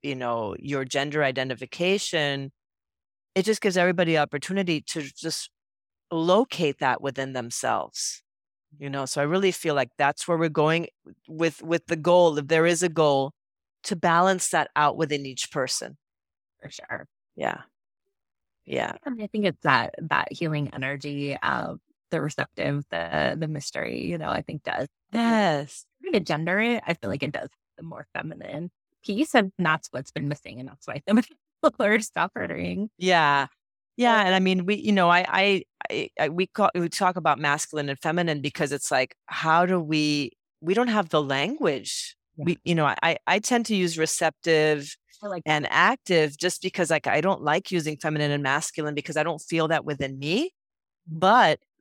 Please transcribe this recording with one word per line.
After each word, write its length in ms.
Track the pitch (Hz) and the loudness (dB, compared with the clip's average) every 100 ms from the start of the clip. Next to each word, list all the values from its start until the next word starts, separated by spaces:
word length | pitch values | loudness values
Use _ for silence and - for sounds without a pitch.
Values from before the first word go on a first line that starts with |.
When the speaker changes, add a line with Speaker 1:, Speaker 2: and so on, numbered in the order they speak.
Speaker 1:
you 120 | 143 131 | -8 -4
know, 400 | 123 117 107 - | -4 -4 -4 -6
your 260 | 139 139 131 | -6 -4 -2
gender 380 | 143 143 151 | -2 0 0
identification, 1300 | 139 127 131 113 123 - 180 202 - 165 147 139 135 - _ _ _ _ _ _ _ 190 | 0 0 -4 -6 -10 -2 0 0 0 0 0 -2 -8 -14 _ _ _ _ _ _ _ -2
it 80 | |
just 180 | 190 214 | 0 0
gives 160 | 208 180 | 0 2
everybody 400 | 180 180 170 156 | 2 2 2 2
opportunity 640 | 147 147 - 196 180 151 | 0 -4 -4 -2 -2 -2
to 200 | - 165 | -4 -8
just 480 | 139 - 160 - - _ _ _ _ _ _ | -8 -10 -8 -8 -10 _ _ _ _ _ _
locate 680 | 165 170 196 254 - 156 139 | 0 4 4 4 0 -2 0
that 220 | 135 123 | -2 -2
within 320 | 139 127 135 | -4 -6 -6
themselves, 880 | 131 120 - 123 107 64 - - - _ _ _ _ _ 147 | -6 -8 -4 -2 -2 -4 -8 -8 -10 _ _ _ _ _ -14
you 100 | 139 | -8
know? 160 | 139 131 | -6 -4
So 160 | 147 | -2
I 40 | 147 | 0
really 260 | 185 196 | 2 2
feel 240 | 175 165 143 | 0 0 0
like 160 | 127 - | 0 0
that's 300 | 143 - - | 0 0 0
where 100 | 165 | 0
we're 120 | 165 | 2
going 380 | 151 151 165 170 _ - - - | 2 2 2 -2 _ -20 -20 -14
with, 340 | 156 165 - | -2 -2 -2
with 240 | 160 165 - | -2 -2 -2
the 80 | 170 | 0
goal, 400 | 156 180 170 151 | 4 6 6 2
if 80 | 139 | 2
there 180 | 160 170 | 4 4
is 180 | 165 | 2
a 60 | 180 | 0
goal, 440 | 160 151 139 135 - _ _ _ _ | 2 4 4 0 -6 _ _ _ _
to 120 | - 175 | -8 -2
balance 540 | 175 170 185 185 - | 2 4 4 2 0
that 180 | 170 147 143 | 0 0 2
out 220 | 147 135 | 2 2
within 280 | 156 147 135 | -2 -2 -4
each 260 | 127 - | -8 -6
person. 460 | 151 127 - 120 143 _ _ _ _ _ _ | -4 -2 -4 -6 -14 _ _ _ _ _ _
Speaker 2:
For 80 | - | -20
sure. 380 | - - - - _ _ - | -18 -12 -12 -12 _ _ -6
Speaker 1:
Yeah. 280 | 64 50 - _ _ _ _ _ _ _ _ _ - | -4 -4 -12 _ _ _ _ _ _ _ _ _ -6
Yeah. 320 | - - - 285 | -4 -4 -8 -10
Speaker 2:
And 160 | 233 | -10
I 60 | 214 | -6
think 180 | 220 196 | -2 -2
it's 160 | - | 0
that, 300 | 156 127 - - 156 | 2 4 2 -6 -2
that 220 | 69 - | 0 0
healing 380 | - 165 151 143 | -4 -4 -2 -4
energy 640 | - 131 139 147 143 143 139 | -6 -8 -6 -8 -6 -6 -4
of 420 | - 135 - - _ _ _ | -4 -2 -4 -10 _ _ _
the 100 | 165 | -4
receptive, 640 | 156 - 131 - 143 143 147 | -4 -4 -6 -4 -2 -2 -4
the, 460 | 85 85 76 76 156 | -6 -2 0 0 -2
the 80 | 156 | -4
mystery, 580 | 147 - - - 62 - | -6 -8 -8 -6 -6 -6
you 120 | 170 | -6
know, 120 | 156 | -4
I 120 | - | -6
think 220 | - 156 | -6 -10
does. 240 | - - 143 _ _ | -6 -6 -6 _ _
Speaker 1:
Yes. 720 | 226 233 226 196 147 147 - - _ | -2 2 2 2 0 -4 -14 -20 _
Speaker 2:
If 60 | 381 | -2
you're 60 | |
gonna 100 | 247 | -2
gender 360 | 165 151 165 190 | 0 -2 0 0
it, 240 | 233 233 - | 0 0 -2
I 80 | |
feel 160 | 170 101 | -4 -4
like 140 | 139 | -4
it 80 | - | -4
does 180 | - - - _ - | -6 -10 -14 _ -18
the 60 | |
more 240 | 165 - - | -16 -14 -12
feminine 580 | - 156 - - 135 175 - _ _ | -10 -10 -12 -10 -10 -10 -14 _ _
piece, 320 | - 202 311 254 | -6 -2 2 4
and 160 | 190 - | 2 0
that's 300 | 170 156 - | 0 0 -4
what's 200 | - 139 | -10 -10
been 160 | 165 147 | -6 -4
missing, 320 | 147 - 117 | -6 -10 -16
and 100 | 131 | -16
that's 180 | 139 - | -14 -12
why 140 | 143 - | -8 2
the 80 | |
<laughs> 320 | 214 - _ _ _ | 2 2 _ _ _
<laughs> 160 | 302 - | 2 4
are 200 | 208 214 | 4 2
suffering. 920 | 214 - 175 - 175 175 175 180 214 - | 0 -2 -2 -4 -6 -6 -4 -6 -8 -4
Speaker 1:
Yeah. 500 | 185 170 147 143 131 _ _ _ _ - | 2 4 4 2 0 _ _ _ _ 0
Yeah, 260 | 240 226 | 4 4
Speaker 2:
Yeah. 20 | 190 | 4
Speaker 1:
and 100 | 190 | 4
I 40 | |
mean, 260 | 190 185 180 | 4 2 0
we, 100 | 208 | 0
you 160 | 214 | 2
know, 180 | 202 170 | 6 6
I, 160 | 175 185 | 6 4
I, 360 | 185 202 190 - _ - | 2 2 2 -2 _ -6
I, 200 | 123 - - | -6 -6 -2
I, 100 | 151 | -2
we 180 | 170 190 | 0 -2
call, 220 | - 196 180 | 2 2 2
we 140 | 170 | -2
talk 260 | - 185 180 | 0 0 2
about 240 | 160 135 | 0 2
masculine 480 | 147 147 - 151 143 | 0 0 -2 -4 -4
and 80 | 135 | -4
feminine 420 | 160 170 170 147 | -2 0 0 -2
because 300 | 139 - 147 | -4 -2 -2
it's 180 | 143 - | -2 0
like, 240 | 131 131 - - | 0 0 -6 -12
how 380 | - 160 165 180 | -4 2 4 4
do 140 | 185 | 0
we, 520 | 151 156 151 147 139 - _ _ | 0 0 2 0 -4 -10 _ _
we 120 | 160 | -2
don't 160 | 196 247 | 0 2
have 200 | 214 170 | 0 2
the 120 | 156 | 0
language. 960 | 139 135 165 311 214 135 98 - - - _ - | 2 0 -2 0 -2 -2 -4 -8 -10 -16 _ -6
Speaker 2:
Yeah. 80 | 156 | -4
Speaker 1:
We, 120 | 180 170 | -2 0
you 100 | 165 | 2
know, 180 | 147 - | 2 2
I, 160 | 165 160 - | 0 0 0
I 140 | 190 | 0
tend 260 | - 247 226 | 2 0 2
to 80 | 208 | 0
use 220 | 175 160 | 0 0
receptive 960 | 156 - 160 - 170 156 151 151 143 - _ _ | -2 0 -2 0 2 4 4 2 -4 -16 _ _
Speaker 2:
I 40 | 208 | -10
like 160 | 180 156 | -6 0
Speaker 1:
and 180 | 151 147 | 0 2
Speaker 2:
that. 60 | |
Speaker 1:
active 680 | 120 185 262 - 175 151 143 | 4 4 2 2 2 2 0
just 240 | 180 - | -4 -4
because, 280 | 185 - 156 | -4 -2 0
like, 180 | 156 - | 0 2
I 140 | 127 | 0
don't 200 | 180 - | 2 0
like 300 | 147 160 - | 0 -2 -2
using 260 | 180 151 147 | -4 -4 -4
feminine 340 | 160 151 147 | -4 -2 0
and 120 | 147 | 0
masculine 520 | 139 139 - - 151 147 | 0 0 -2 -6 -6 -6
because 200 | - 151 | -4 -2
I 80 | |
don't 180 | 156 156 | -2 -4
feel 280 | - 165 160 | -4 -2 0
that 160 | 160 147 | 0 -2
within 340 | 139 139 135 | -6 -6 -6
me. 320 | 143 202 359 - _ _ _ _ 170 | -2 -2 -2 -8 _ _ _ _ -14
But 520 | 160 185 240 180 - _ _ | 0 4 6 6 2 _ _